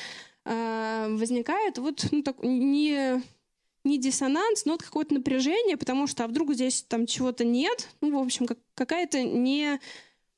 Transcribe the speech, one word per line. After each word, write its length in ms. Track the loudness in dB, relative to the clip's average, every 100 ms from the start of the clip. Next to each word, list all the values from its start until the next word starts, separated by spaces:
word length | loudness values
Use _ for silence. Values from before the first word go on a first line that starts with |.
| -14 -16 -20 _ -6
А, 640 | -4 -4 -4 -4 -2 -2
возникает 680 | -2 0 -2 0 0 0 -2
вот, 260 | -6 -4 -2
ну, 100 | 0
так, 160 | -2 -4
не, 800 | -2 2 2 4 2 2 0 0 -4 _ _ _ _ _
не 140 | 0 2
диссонанс, 680 | 2 0 2 2 2 2 0
но 80 |
вот 100 | -2
какое-то 320 | -2 -4 0 0
напряжение, 640 | 2 2 2 2 2 0
потому 280 | 0 0 0
что, 180 | -2
а 40 | -2
вдруг 260 | 0 0
здесь 300 | 2 0 0
там 240 | -2 -2 0
чего-то 360 | 0 -2 0
нет? 460 | 2 2 2 -2 -6 -4
Ну, 180 | 0 0
в 40 |
общем, 220 | 0 -2 -2
как, 140 | -4 _ -6
какая-то 480 | -2 -2 0 0
не, 560 | 0 2 2 2 0 -2 -6 -20 -20 _ _